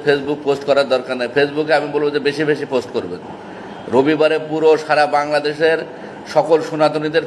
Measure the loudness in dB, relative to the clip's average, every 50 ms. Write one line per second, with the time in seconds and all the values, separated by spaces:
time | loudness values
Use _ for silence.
0 | 2 2 2 2 0 -2 -4 -2 -2 -2 -2 0 0 2 2 2 2 2 0 0
1 | 0 -2 -4 -4 -4 -2 0 0 0 2 0 -2 0 2 2 2 2 0 -2 -2
2 | 0 0 0 0 -2 -2 -2 0 0 0 0 0 -2 -2 -2 -4 -4 -4 -6 -6
3 | -6 -6 -8 -12 -12 -14 -16 -16 -16 -16 -16 -16 -16 -16 -16 -14 -6 0 2 4
4 | 4 4 4 4 4 2 2 0 -2 -4 -4 2 4 4 4 4 2 2 2 2
5 | 2 2 2 0 0 0 0 0 0 -2 -2 0 2 2 2 0 -2 -6 -12 -14
6 | -16 -16 -16 -16 -14 -2 0 0 4 4 4 2 2 0 0 0 2 2 2 0
7 | -4 -2 0 -2 -2